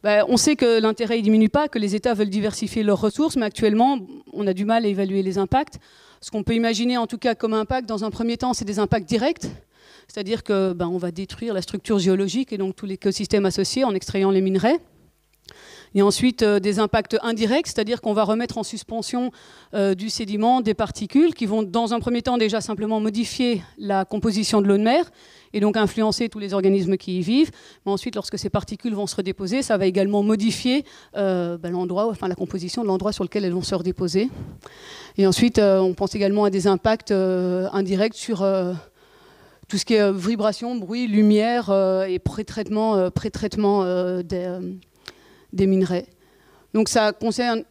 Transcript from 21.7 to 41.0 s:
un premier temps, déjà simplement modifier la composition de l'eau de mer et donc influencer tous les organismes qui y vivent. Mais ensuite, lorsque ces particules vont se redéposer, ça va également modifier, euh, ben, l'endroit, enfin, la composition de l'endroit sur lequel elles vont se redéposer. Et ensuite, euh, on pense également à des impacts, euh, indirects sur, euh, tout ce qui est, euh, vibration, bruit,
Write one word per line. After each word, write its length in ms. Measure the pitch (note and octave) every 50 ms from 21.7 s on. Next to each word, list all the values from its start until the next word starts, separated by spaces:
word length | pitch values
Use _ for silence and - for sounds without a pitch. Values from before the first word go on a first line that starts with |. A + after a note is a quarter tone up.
| E3+ A#3 A#3 G#3 A#3
un 60 | A#3
premier 220 | A#3 B3+ A#3+ A#3+
temps, 160 | A#3 B3+ B3
déjà 240 | A#3+ A3 G#3+ G#3+ A3
simplement 400 | - - G#3+ G3+ G#3+ G#3+ A3 G#3+
modifier 600 | G#3+ A3 G3+ A3 A#3 - - - B3 A#3+ A#3 F#3 - - _
la 280 | - G#3 G3+ G3 F#3+ F#3+
composition 560 | _ - G#3 - A3+ F#3+ G#3+ G#3 - G#3 G#3
de 60 | G3+
l'eau 100 | G3+ G3
de 60 | G3+ G#3+
mer 280 | A3+ B3+ E4 F4 - _ _ - - - - _ _
et 80 | - G#3+
donc 160 | G3+ G#3 G3+
influencer 540 | A3 G#3 G3+ - A3+ G#3+ G#3+ - - A#3+ A3
tous 100 | - G#3+
les 140 | G3+ G3 F#3+
organismes 420 | G3+ F#3 G3 G3 G3 F3+ F3 G3
qui 220 | F#3 - - F3+
y 40 | F#3
vivent. 300 | E3+ F#3 A#3 C#4 D#4+ - - - - - - _ _
Mais 60 | G3
ensuite, 240 | G3 G3 - B3 -
lorsque 240 | G#3 F#3+ - - -
ces 100 | - G3
particules 440 | - G#3 - - A3 - - A#3+ G#3+
vont 120 | G3 G#3
se 120 | F#3 -
redéposer, 460 | - F#3 F#3 F3+ - G3 F3 G#3+ C4+ C4
ça 140 | - A3+
va 80 | F#3 G3
également 380 | F#3 F#3 G3 F#3+ G3 G#3 G3+ G3+
modifier, 600 | G#3+ A3 G3+ G#3 A3+ - - - B3+ B3+ D4 C#4 - - - - _ -
euh, 400 | - G3+ F#3+ F#3 F3+ F3 E3+ F3
ben, 160 | E3+ E3+ F3 F3
l'endroit, 360 | F3+ F#3 F3+ F3+ F#3+ G#3+ A#3
enfin, 200 | G#3 - - F3+
la 60 | F#3+
composition 480 | - F#3+ - - F#3+ E3+ F3+ - A#3+ A3+
de 40 |
l'endroit 240 | G3+ F#3+ F#3 F#3 G#3
sur 140 | G3+ - G3
lequel 180 | E3+ - G#3+ G3+
elles 80 | F3+
vont 100 | F3 F#3
se 140 | F3 - G3
redéposer. 540 | F3+ F3 F#3 F3+ - F#3+ F3 D3+ F#3+ A3 C4 - - - - - - - - - - - - - - - - -
Et 100 | - G3
ensuite, 300 | F#3+ F3+ - A#3 A#3+ -
euh, 220 | A3 G#3 G3+ F#3+ F#3+
on 140 | F#3+ F#3 F3+
pense 220 | - G3+ F#3 -
également 300 | G#3+ G3+ G3 G3+ G#3 G#3
à 40 | G3+
des 180 | F#3+ G3 E3+
impacts, 440 | G3+ G3 F3 - A3 A3 A3 - -
euh, 560 | G#3 F#3+ F#3+ F#3 F#3 F3+ F3+ F3+ F3+ F#3 F#3 - -
indirects 420 | G3 G3 F3+ G3 F#3 G#3+ A3+ A3
sur, 280 | - - - A3+ E3+ G3
euh, 280 | G3 G3 F#3+ F3+ F3 F3+ D#3+ - - _ _ _ _ _ _ _ - - _ - - _ _ -
tout 100 | _ -
ce 60 | G3 -
qui 120 | - A#3
est, 60 | G#3+
euh, 120 | G#3 G3 G3
vibration, 600 | F#3+ F3 G#3 A#3 G3+ G#3+ A3 G3+ - A#3+ A#3+ B3
bruit, 320 | A#3+ G3 E3+ A3 A#3+